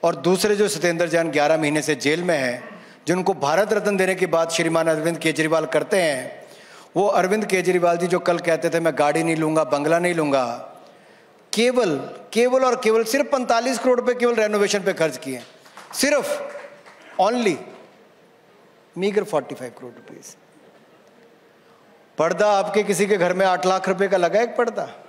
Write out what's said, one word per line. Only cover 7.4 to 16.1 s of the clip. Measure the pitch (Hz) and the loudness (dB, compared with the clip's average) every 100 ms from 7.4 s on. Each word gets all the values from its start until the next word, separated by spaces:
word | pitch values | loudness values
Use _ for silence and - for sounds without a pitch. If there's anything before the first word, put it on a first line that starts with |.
| 202 | 0
केजरीवाल | 190 180 180 175 170 | 0 2 2 2 2
जी | 180 | 0
जो | 175 | 0
कल | 175 170 | 0 0
कहते | 170 160 165 | 0 0 0
थे, | 165 | 0
"मैं | 165 135 | 0 2
गाड़ी | 147 151 | 2 2
नहीं | 165 160 | 0 0
लूंगा, | 156 156 | 0 0
बंगला | 156 147 147 170 | 0 0 2 2
नहीं | 180 | 0
लूंगा", | 170 151 139 123 120 - - - - - - - _ _ | 0 0 0 -2 -6 -12 -20 -20 -20 -20 -20 -20 _ _
केवल, | - 240 247 214 139 135 - - | 0 2 2 0 -2 -6 -14 -6
केवल | 220 247 262 | 0 2 4
और | 262 240 | 2 2
केवल | 220 226 | 2 2
सिर्फ | 220 277 285 | 2 0 0
पैंतालीस | 269 247 233 240 240 | 0 2 0 0 -2
करोड़ | 254 247 | 2 2
रुपए | 240 | 2
केवल | 240 240 233 | 0 2 2
renovation | 214 208 202 208 | 2 2 2 2
पे | 185 | -2
खर्च | 185 160 131 | 0 -2 -2
किए | 139 127 | -10 -10
हैं। | - - - - - | -12 -20 -20 -20 -16
सिर्फ, | - 269 | -2 0